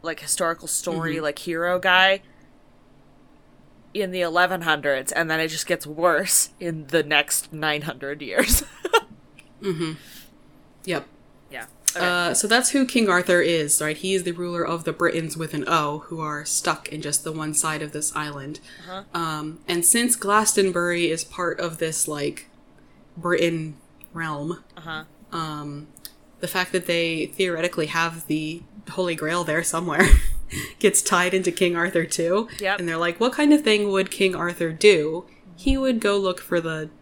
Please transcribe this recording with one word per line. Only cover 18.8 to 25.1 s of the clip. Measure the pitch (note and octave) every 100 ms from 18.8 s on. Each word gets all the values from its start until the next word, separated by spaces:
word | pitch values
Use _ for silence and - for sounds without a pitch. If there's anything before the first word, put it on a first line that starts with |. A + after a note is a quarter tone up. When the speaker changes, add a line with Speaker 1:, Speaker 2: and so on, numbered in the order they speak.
| F3+
Speaker 1:
Uh-huh. | F#3 G3 F3
Speaker 2:
Um, | E3 D#3 D3+ E3 -
and | F3
since | E3+ A#3 A#3+
Glastonbury | A#3+ G3 G#3 G#3+ - G3 F3 F3 F3 E3+
is | E3
part | - - F3 -
of | E3+ D#3+
this, | D#3+ D#3+ -
like, | D3+ C#3+ - - - - - - - - -
Britain | F3 F3 E3+ E3 D#3 D3 - - -
realm, | E3 E3 D3+ D3+ F3 - -
Speaker 1:
Uh-huh. | E3 D#3 D#3